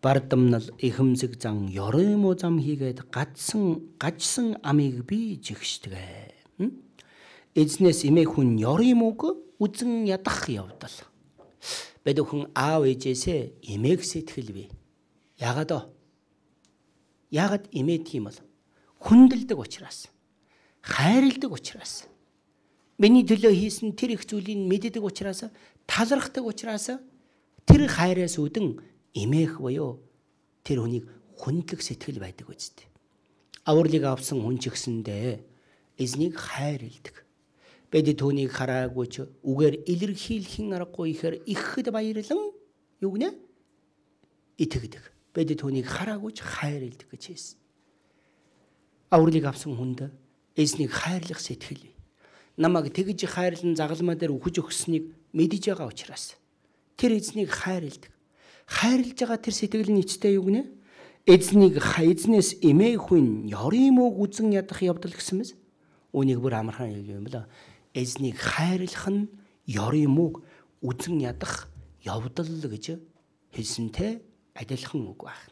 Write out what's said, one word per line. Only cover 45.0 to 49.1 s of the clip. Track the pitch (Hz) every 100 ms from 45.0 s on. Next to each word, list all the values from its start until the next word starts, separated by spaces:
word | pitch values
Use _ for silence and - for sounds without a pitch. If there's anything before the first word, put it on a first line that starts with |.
| - _ _ -
Бид | 160
түүнийг | 151 139 135 123
хараагүй | - 196 214 214
ч | 220
хайрладаг | - - 147 147 127 123 -
гэж | - -
хэлсэн. | 175 - - _ _ _ _ _ _ _ _ _ _ _ _ _ _ _